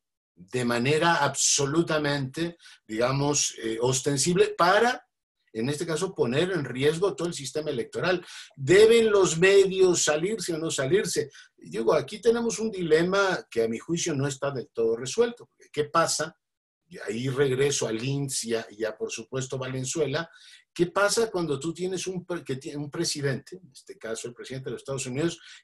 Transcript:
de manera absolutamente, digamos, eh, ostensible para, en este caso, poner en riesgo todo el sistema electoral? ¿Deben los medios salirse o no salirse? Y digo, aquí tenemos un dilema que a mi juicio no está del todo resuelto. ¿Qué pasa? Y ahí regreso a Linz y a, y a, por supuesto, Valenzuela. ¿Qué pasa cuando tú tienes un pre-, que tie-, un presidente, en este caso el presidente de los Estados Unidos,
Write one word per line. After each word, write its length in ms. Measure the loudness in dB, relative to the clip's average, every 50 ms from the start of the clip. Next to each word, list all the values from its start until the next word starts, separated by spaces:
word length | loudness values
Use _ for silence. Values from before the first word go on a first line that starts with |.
| _ _ _ _ _ _ _ -20
de 280 | -12 -6 -4 -2 0
manera 580 | 0 0 0 2 2 2 2 4 2 2 2 0
absolutamente, 1300 | -2 0 0 0 0 2 2 0 0 0 0 0 0 0 0 0 0 0 -2 -2 -4 -4 -4 -6 -6 -6 _ -20 -20 -20 _ _
digamos, 680 | -6 -2 0 0 2 2 0 0 0 2 0 0 -2 -4
eh, 220 | -6 -6 -4 -2 0
ostensible 680 | 0 0 0 0 0 0 0 0 2 2 4 2 2 2
para, 540 | 2 2 4 4 4 4 4 2 0 -4 -8 _ _ _ _ _ _ _ _ _
en 200 | -6 -4 -4 -4
este 160 | -4 -4 -4
caso, 280 | -4 -4 -2 -4 -2 -2
poner 380 | 0 0 2 2 0 0 0
en 100 | 0 -4
riesgo 540 | -4 -4 -2 0 2 2 2 2 0 -2 -2
todo 100 | -2 -4 -4
el 40 |
sistema 380 | -6 -6 -8 -8 -6 -6 -4 -4
electoral? 520 | -4 -4 -6 -6 -6 -4 -2 0 0 -2 -4 -8 -18 -18 -20 -18 _
¿Deben 560 | -4 2 6 8 8 10 10 8 6 6 6
los 280 | 4 4 4 4 4 4
medios 680 | 6 8 8 8 6 6 4 4 4 4 4 4 2
salirse 480 | 2 0 0 0 -2 -4 -4 -4 -4
o 60 | -4 -4
no 120 | -4 -4
salirse? 600 | -2 -2 0 2 2 2 2 0 -2 -4 -4 -4 -8 -20 -20 _ _
Y 140 | _ -14 -8
digo, 240 | -6 -2 2 4 2
aquí 260 | 2 2 -2 -8 -2
tenemos 380 | 2 2 2 2 2 -2 -2 -2
un 120 | -4 -4
dilema 760 | -4 -2 0 4 4 4 4 4 2 2 2 2 0 -2 -6 -4
que 120 | -2 0
a 60 | 0 0
mi 100 | -2 -4
juicio 360 | -4 -4 -4 -2 -2 -2 -2
no 120 | -2 -2
está 240 | -2 -4 -4 -4 -4
del 180 | -4 -4 -8 -6 -2
todo 200 | 0 0 0 0
resuelto. 540 | -2 -4 -4 0 0 0 0 -2 -8 -18 _ _ _ _ _
¿Qué 120 | -4 -4 -2
pasa? 520 | 0 2 2 2 2 0 -2 -4 -6 -8 _ _ _ _ _ _ _ _ _ _
Y 120 | -20 -16 -12
ahí 320 | -8 -6 -6 -4 -4 -2
regreso 580 | 0 0 0 2 2 2 0 0 0 -2 -2 -2
a 40 |
Linz 520 | -4 -4 -4 -4 -4 -4 -4 -4 -6 -6 -4
y 100 | -4 -4
a, 120 | -6 -6 -8
y 160 | -8 -6 -6
a, 100 | -6 -6
por 160 | -6 -8 -8
supuesto, 460 | -8 -10 -10 -8 -8 -8 -6 -6 -8
Valenzuela. 720 | -8 -8 -6 -8 -6 -6 -4 -2 -2 -2 -2 -2 -4 -4 -6 -12 -20 -20 -20 -20 -20 _ _
¿Qué 180 | -2 -2 -2 0
pasa 420 | 2 2 2 2 2 2 0 0
cuando 280 | -2 -4 -2 -2 -4 -4
tú 140 | -6 -8
tienes 340 | -6 -6 -6 -6 -6 -6 -6
un 200 | -6 -8 -8 -6
pre-, 180 | -8 -8 -8 -6
que 160 | -8 -8 -8
tie-, 160 | -8 -10 -8
un 140 | -8 -8 -8
presidente, 640 | -6 -4 -4 -4 -4 -4 -2 -4 -4 -4 -8 -14 -18
en 160 | -20 -20 -20
este 240 | -20 -20 -20 -20 -18
caso 320 | -12 -10 -10 -8 -8 -10 -12
el 60 | -12
presidente 320 | -14 -14 -12 -12 -10 -10
de 60 | -10
los 100 | -10 -10
Estados 240 | -8 -8 -8 -8 -6
Unidos, 340 | -6 -4 -2 -2 -4 -4 -6 -16 -20 -20 -20